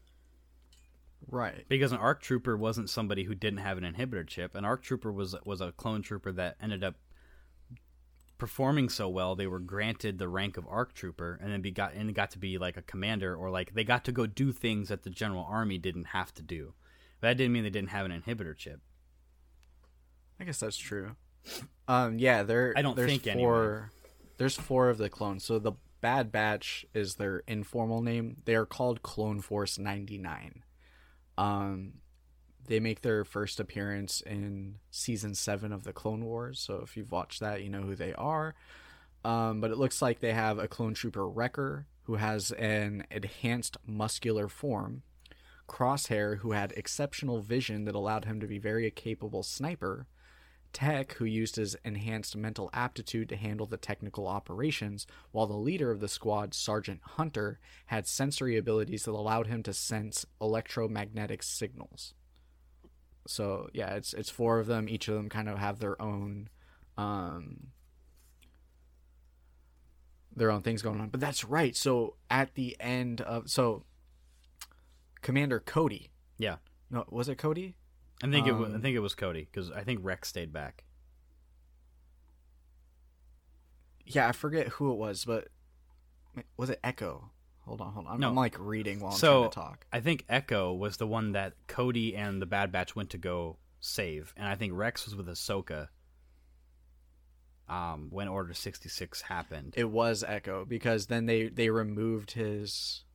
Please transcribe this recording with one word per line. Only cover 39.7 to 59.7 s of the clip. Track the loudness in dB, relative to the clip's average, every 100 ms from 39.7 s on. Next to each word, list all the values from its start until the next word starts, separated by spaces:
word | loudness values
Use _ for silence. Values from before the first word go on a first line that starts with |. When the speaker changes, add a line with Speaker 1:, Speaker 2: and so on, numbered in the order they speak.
Speaker 1:
it | 2
looks | 2 4
like | 2 4
they | 2
have | 4 2 2
a | -2
clone | -2 -2
trooper, | 0 -2 -2 -2
Wrecker, | 0 0 0 -4 -4 -8 -12
who | -2 2
has | 2 2 -2
an | 0 2 4 2 -2 -6
enhanced | -6 -6 -2 0 0 -2 -8 -6
muscular | -2 0 0 0 2 0
form, | -2 -2 0 -2 -6 -12 -20 -20 -20 -20 -20 -16
Crosshair, | 0 2 2 2 2 2 0
who | 0
had | 0 0
exceptional | -4 -6 -2 -2 -2 -2 -2
vision | 2 0 2 -2 -2
that | 0
allowed | 2 0 0
him | -4
to | -4
be | -2
very | 0 2 0
capable | -2 -6 -4 -4 -4
sniper, | -4 -2 -4 -2 -4 -4 -8 -18 -20 -20 -20 -20 -16
Tech, | 0 2 2 0
who | -2 0
used | 2 0 0
his | -2 -2 -6
enhanced | -4 -2 -4 -4 -4
mental | -4 -2 -4
aptitude | -2 -2 -2 -4 -2 -2
to | -4
handle | -4 -2 -4
the | -6
technical | -6 -6 -6 -4 -2
operations, | -2 -4 -2 -2 0 -4 -6 -10 -16 -6
while | 0 0
the | 2
leader | 0 2 0
of | 0
the | -2
squad, | -2 0 0 0
Sergeant | -4 0 0 -2 -8
Hunter, | -6 -2 -2 0 -2 -4 -14 -20 -4
had | -2 -2
sensory | 0 0 0 2 2
abilities | 4 2 2 -2 -2
that |
allowed | -2 2 2 2
him | -2
to | -2